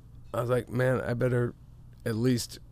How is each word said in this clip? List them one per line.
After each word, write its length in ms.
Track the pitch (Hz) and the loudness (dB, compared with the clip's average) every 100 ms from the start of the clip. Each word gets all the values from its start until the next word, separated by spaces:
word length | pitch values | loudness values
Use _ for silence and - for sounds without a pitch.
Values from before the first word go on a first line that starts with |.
| - - - | -18 -18 -6
I 60 | 110 | -4
was 100 | 120 | 2
like, 180 | 123 - | 0 0
"Man, 320 | 120 127 123 | 2 2 2
I 140 | 65 | 0
better 400 | 120 127 120 120 - - - - - | 0 2 2 0 -2 -16 -20 -20 -8
at 120 | 120 110 | -4 2
least 420 | 123 120 - - - | 2 2 0 -10 -16